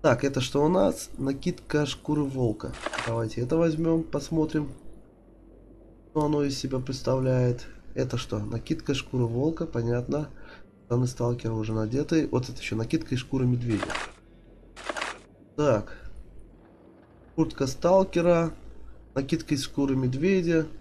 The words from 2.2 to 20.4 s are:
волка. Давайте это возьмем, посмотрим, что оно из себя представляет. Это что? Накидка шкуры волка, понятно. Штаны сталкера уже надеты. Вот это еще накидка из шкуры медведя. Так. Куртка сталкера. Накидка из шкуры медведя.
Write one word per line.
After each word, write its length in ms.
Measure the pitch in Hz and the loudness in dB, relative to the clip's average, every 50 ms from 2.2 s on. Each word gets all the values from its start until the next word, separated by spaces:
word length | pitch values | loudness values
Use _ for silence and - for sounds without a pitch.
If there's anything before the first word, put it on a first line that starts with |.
волка. 520 | 147 139 135 131 123 113 104 - - 64 - - - - - - - | 0 0 0 0 0 0 0 -2 -6 -10 -10 -8 -8 -6 -6 -4 -4
Давайте 340 | 110 113 117 110 110 - 117 | -2 -2 0 -2 -2 -2 -4
это 160 | 120 123 160 | -2 0 2
возьмем, 460 | 160 170 170 156 151 165 165 165 165 160 | 4 4 4 2 2 2 2 2 2 0
посмотрим, 680 | - - 147 147 - 165 160 151 156 - 156 147 131 - - - - - - - - - - - - - - - - - - - - - - - - - - - - | -2 -4 -4 -4 0 0 0 0 2 0 -2 -2 -2 -8 -12 -14 -16 -16 -16 -20 -20 -20 -20 -20 -20 -20 -20 -20 -20 -20 -20 -20 -20 -20 -20 -20 -20 -20 -20 -20 -4
что 140 | - 156 151 | -2 0 2
оно 180 | 147 151 147 143 | 2 2 2 2
из 120 | 139 131 | 0 -2
себя 220 | - - 131 131 | -4 -4 -4 -4
представляет. 880 | 127 127 - 131 131 - - 131 131 131 131 127 127 123 123 120 123 - - - - - - - | -4 -4 -4 -6 -4 0 0 0 2 2 2 4 4 4 2 2 -2 -6 -14 -16 -16 -16 -8 -2
Это 240 | - 131 127 123 117 | -2 -2 -2 -2 -6
что? 180 | - - - | -4 -4 -4
Накидка 560 | 107 104 107 117 113 - - 160 160 - - 139 | -4 -4 -4 -6 -6 -4 -4 -4 -4 0 -2 -2
шкуры 320 | 127 - - - 127 120 | -2 -2 -4 0 0 0
волка, 400 | 113 117 120 139 160 160 - 170 | 0 0 0 0 0 0 -2 -6
понятно. 640 | 160 - 120 117 117 120 123 123 131 139 147 151 - - - - - - - - - - - - | -4 -4 -2 0 0 0 -2 0 -2 -2 -2 -2 -6 -10 -16 -16 -18 -18 -20 -20 -20 -20 -20 -4
Штаны 220 | - 120 123 127 | 0 0 2 2
сталкера 460 | 123 - - 120 120 120 120 - 113 113 | 0 0 -2 -2 -2 -2 -2 -2 -4 -2
уже 200 | 110 110 110 110 | -2 -2 -2 -2
надеты. 540 | 110 110 107 120 139 147 - 170 160 147 - | -2 -2 0 0 -2 0 2 2 2 2 2
Вот 180 | - 127 127 - | 0 0 0 -2
это 100 | 123 - | -8 -8
еще 160 | - - 110 | -6 -4 -2
накидка 400 | 110 113 117 - - - - 131 | -2 -2 0 0 -2 -2 -2 -4
из 40 | 123 | -4
шкуры 280 | - - - 131 127 | -2 -2 0 2 2
медведя. 440 | 123 123 120 120 120 110 98 - - - - - - - - - - - - - - - - - - - - - - - - - - - - - - - - - - - | 2 2 2 2 0 0 0 0 -4 -4 -6 -8 -8 -12 -20 -20 -20 -20 -20 -20 -20 -20 -20 -20 -20 -20 -12 -10 -8 -6 -6 -6 -6 -8 -12 -16 -20 -20 -20 -20 -12 -2
Так. 420 | 147 151 143 117 104 101 - - - - - - - - - - - - - - - - - - - - - - - - - - - - - - | 2 4 4 4 4 2 -4 -12 -12 -12 -12 -12 -12 -14 -16 -18 -18 -18 -20 -20 -20 -20 -20 -20 -20 -20 -20 -20 -20 -20 -20 -20 -20 -20 -10 0
Куртка 300 | - 160 156 - - 139 | 0 0 0 0 -2 -2
сталкера. 880 | 127 127 - - 170 185 190 190 190 - 175 170 175 175 165 165 165 156 - - - - - - - - - - - - | -2 -2 0 4 6 6 6 6 4 2 2 6 6 6 6 4 0 -2 -8 -14 -16 -16 -14 -14 -16 -16 -18 -20 -6 -4
Накидка 400 | 139 139 135 170 160 - - 151 | -4 0 0 0 -2 0 0 -2
из 80 | 139 131 | -2 0
шкуры 320 | - - - 139 135 135 | -4 0 0 2 2 2
медведя. 720 | 135 131 123 127 135 160 190 196 185 | 2 2 0 0 2 2 4 4 4